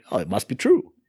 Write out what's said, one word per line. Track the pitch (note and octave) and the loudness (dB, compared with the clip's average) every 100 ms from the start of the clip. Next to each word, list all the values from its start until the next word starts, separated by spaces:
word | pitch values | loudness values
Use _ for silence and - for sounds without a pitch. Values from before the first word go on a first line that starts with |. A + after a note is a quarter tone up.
| - | -6
"Oh, | - | -4
it | E2 | -2
must | G2+ - | -4 -4
be | |
true. | - C4 F4+ - _ | -2 2 2 0 _